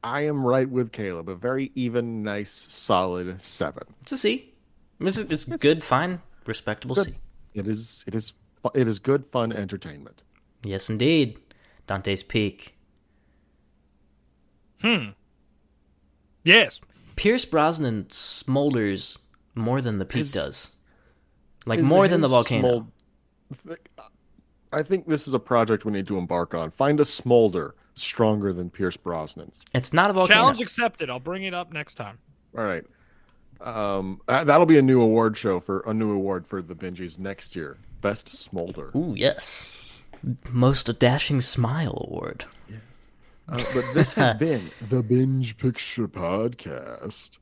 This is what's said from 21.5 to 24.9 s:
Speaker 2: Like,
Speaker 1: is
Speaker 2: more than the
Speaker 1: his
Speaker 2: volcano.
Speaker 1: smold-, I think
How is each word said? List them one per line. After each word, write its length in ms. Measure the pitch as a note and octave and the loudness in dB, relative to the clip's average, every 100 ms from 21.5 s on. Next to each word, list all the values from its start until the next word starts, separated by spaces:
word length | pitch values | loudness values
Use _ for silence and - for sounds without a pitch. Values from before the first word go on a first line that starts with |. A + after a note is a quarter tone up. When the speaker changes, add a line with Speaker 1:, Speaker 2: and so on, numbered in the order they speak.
| _ - | _ -4
Speaker 2:
Like, 120 | A2+ | 2
Speaker 1:
is 60 | |
Speaker 2:
more 240 | C#3+ E3+ G3 | 6 6 6
than 120 | F3 | 4
the 60 | - | 4
Speaker 1:
his 40 | |
Speaker 2:
volcano. 540 | C3 - A#2+ B2 A#2+ A2+ _ _ _ _ _ _ C#3+ | 4 4 2 2 2 -2 _ _ _ _ _ _ -20
Speaker 1:
smold-, 140 | - E3 _ - G#2+ _ _ _ _ _ _ | -16 -16 _ -20 -20 _ _ _ _ _ _
I 100 | C#3 | -6
think 240 | D3+ | 0